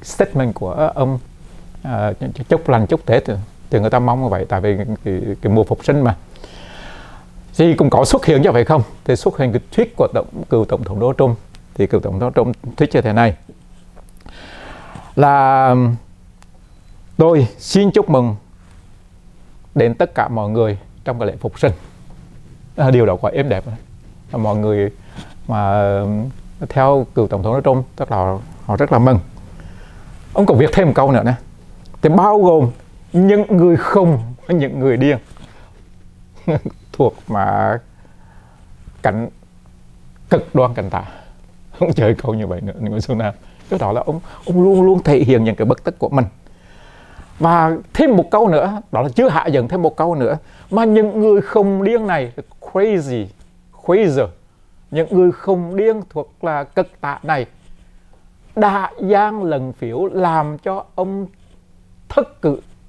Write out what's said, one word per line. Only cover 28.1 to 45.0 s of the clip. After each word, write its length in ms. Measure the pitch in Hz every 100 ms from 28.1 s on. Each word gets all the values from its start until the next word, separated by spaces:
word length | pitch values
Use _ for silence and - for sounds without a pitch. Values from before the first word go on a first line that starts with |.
là 260 | 104 92 95 - - -
họ 120 | -
rất 140 | 143
là 80 | 123
mừng. 200 | 123 117 - - - - - - - - - - -
Ông 120 | - 196
còn 120 | 139
viết 120 | 147
thêm 140 | - 180
một 60 | 123
câu 160 | 139
nữa 120 | 123 113
nè. 80 | 127 - - - - - -
Thì 80 | 156
bao 320 | 170 196 208
gồm 300 | 185 160 123 - - - -
những 440 | 170 190 208 202 185
người 200 | 175 170
khùng, 420 | - 202 180 139 113 123 -
những 320 | 175 139 139
người 180 | 131 120
điên 200 | 139 131 - - - - - - - - - - - - -
<laughs> 100 | 151 - - - -
thuộc 140 | 127 - -
mà 500 | 104 98 101 104 117 - - - - - - - - - - - -
cạnh 280 | - 101 117 - - - - - - - - - -
cực 260 | 170 - -
đoan 180 | 127
cạnh 160 | 117 98
tà. 140 | 92 98 - - - - - - -
Ông 140 | 180
chơi 220 | - 110 113
câu 180 | 120
như 140 | 110 101
vậy 140 | 87
nữa, 120 | 98 95
nhưng 140 | 110
mà 60 | 104
Xuân 180 | - 113
Nam. 160 | 107 - - - -
Cái 100 | 180
đó 120 | 107
là 100 | 110 -
ông, 140 | 156 - - -
ông 180 | 175
luôn 180 | 185 190
luôn 220 | 185 185